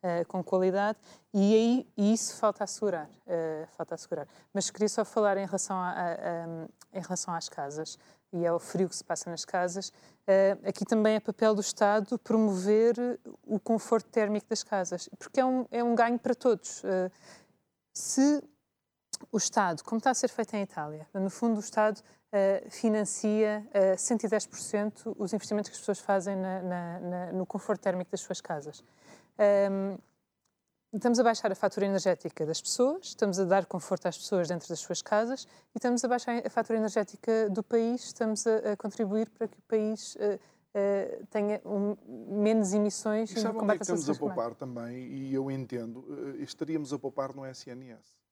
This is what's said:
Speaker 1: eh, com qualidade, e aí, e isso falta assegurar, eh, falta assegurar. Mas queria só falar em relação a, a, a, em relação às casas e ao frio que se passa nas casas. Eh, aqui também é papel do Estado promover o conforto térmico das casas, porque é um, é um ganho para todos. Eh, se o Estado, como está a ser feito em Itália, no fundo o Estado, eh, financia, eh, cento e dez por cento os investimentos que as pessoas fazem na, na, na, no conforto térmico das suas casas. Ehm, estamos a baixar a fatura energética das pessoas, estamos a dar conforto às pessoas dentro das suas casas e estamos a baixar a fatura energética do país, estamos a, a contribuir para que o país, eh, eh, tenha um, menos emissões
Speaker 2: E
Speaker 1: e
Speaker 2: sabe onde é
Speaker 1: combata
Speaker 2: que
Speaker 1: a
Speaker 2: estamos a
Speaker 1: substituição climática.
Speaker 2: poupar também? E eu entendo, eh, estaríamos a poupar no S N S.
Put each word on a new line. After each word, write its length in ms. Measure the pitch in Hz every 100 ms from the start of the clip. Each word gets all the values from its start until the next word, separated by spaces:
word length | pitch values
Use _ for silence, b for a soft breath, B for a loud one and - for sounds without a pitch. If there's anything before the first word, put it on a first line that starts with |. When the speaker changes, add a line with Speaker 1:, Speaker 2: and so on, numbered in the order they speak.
Speaker 1:
eh, 220 | 185 170
com 180 | 170 185
qualidade, 560 | 170 185 185 185 202 220 B B B
e 200 | 208 196
aí, 340 | 220 233 247 - -
e 140 | 202
isso 200 | 226 - -
falta 280 | 214 202
assegurar, 440 | 202 - 208 175 147 - -
eh, 400 | 170 160 156 160 _
falta 180 | 165
assegurar. 320 | 165 - - - b b
Mas 160 | 196 185
queria 180 | - 208
só 160 | -
falar 320 | 214 - 208 196
em 80 | 190
relação 300 | 190 - 190
a, 140 | 180
a, 220 | - 180
a, 560 | 170 - 170 165 165 160 _ -
em 80 | 190
relação 320 | 170 180 -
às 140 | 170 -
casas 500 | - 143 147 160 - b b _
e 140 | 175 170
ao 120 | 170
frio 300 | - - 185
que 60 |
se 80 | -
passa 280 | - 160 -
nas 140 | 165
casas. 480 | - 190 180 180 190 b b b -
Eh, 320 | 190 196 196
aqui 200 | 196 -
também 300 | 202 226 214
é 60 | 214
papel 340 | - 208 220
do 60 | 208
Estado 580 | 202 - 208 214 202 240
promover 760 | - 220 220 185 190 214 226 233 247 240 - -
o 140 | - 208
conforto 500 | - 226 - 226 -
térmico 360 | - 208 214 -
das 140 | 214
casas, 460 | - 202 180 175 - -
porque 220 | - -
é 40 |
um, 200 | 254 254 247
é 120 | 233
um 120 | 240
ganho 240 | 233 233 240
para 160 | -
todos. 480 | 240 254 214 - -
Eh, 260 | 190 185 185 B B B B _ _ _ _
se 500 | - - - 277 294 - _ _ _ _ _ _ - -
o 60 | 220
Estado, 440 | - - 190 160
como 160 | - 226
está 120 | 262
a 40 |
ser 140 | 254 240
feito 260 | - 220
em 80 | 214
Itália, 440 | 196 - 151 151 156
no 160 | 196 190
fundo 260 | - 233 214
o 40 |
Estado, 400 | 202 - 220 208 _ b _
eh, 360 | 202 196 196 -
financia, 1000 | - 226 214 208 - 214 214 214 208 214
eh, 240 | 202 190 185
cento 280 | - 226
e 40 | 220
dez 180 | 214 -
por 120 | -
cento 580 | - 208 214 - - -
os 140 | 196
investimentos 380 | 214 - 208 208
que 40 |
as 60 | -
pessoas 200 | - 196
fazem 360 | - 196 185 196
na, 260 | 190 185
na, 380 | 180 180 170 175
na, 320 | 175 180 180
no 140 | 185 180
conforto 340 | 202 - 208
térmico 300 | - 180 180
das 100 | 196
suas 200 | - 180
casas. 440 | - 160 143 - _ B B B B -
Ehm, 600 | 208 202 202 196 196 196 _ _ _ _ _ _ _ _ _
estamos 260 | 214 240 240
a 60 |
baixar 260 | 233 220 220
a 60 | 196
fatura 300 | 202 - 196
energética 600 | 196 185 175 165 - 156
das 140 | 160
pessoas, 480 | - - 254 349 -
estamos 300 | - 208 185
a 40 |
dar 220 | 185 196 180
conforto 400 | 185 - 185 180
às 100 | -
pessoas 300 | - 190 165
dentro 220 | 175 -
das 100 | 165
suas 240 | - 170
casas 400 | - 214 233 262 - b b
e 40 | 226
estamos 260 | 247 240
a 40 | 240
baixar 380 | 247 - 240 214
a 40 |
fatura 280 | - 220 226
energética 720 | 214 214 202 - - 220 214
do 120 | 196
país, 420 | 208 233 226 247
estamos 420 | - - 220 214 233
a, 260 | 220 214
a 40 | 208
contribuir 520 | 214 - 208 214 220
para 180 | _ 220
que 100 | -
o 40 |
país, 540 | _ 220 214 220 - -
eh, 180 | 208 196 b b _
eh, 500 | 202 202 196 - - -
tenha 300 | 214 208 208
um, 320 | - 202 202 208 - - - 202
menos 320 | 208 220 196
emissões 580 | 208 208 - 220 214 220
Speaker 2:
E 80 | 226
Speaker 1:
e 20 |
Speaker 2:
sabe 80 | 220
onde 100 | 214
é 20 |
Speaker 1:
combata 180 | 214 202
Speaker 2:
que 40 |
Speaker 1:
a 120 | 180
Speaker 2:
estamos 80 | 175
a 40 | 143
Speaker 1:
substituição 280 | 151 143
climática. 220 | 123 117 120
Speaker 2:
poupar 280 | 131 120
também? 220 | 117 127 127
E 260 | 135 135
eu 160 | 135 135
entendo, 540 | 135 123 123 117 117 135 143 131 139
eh, 40 |
estaríamos 500 | 143 - 151 160 143
a 60 | 139
poupar 360 | 135 131 135
no 100 | 135
S 240 | 135 131 -
N 220 | 123 131
S. 340 | 110 _ _ _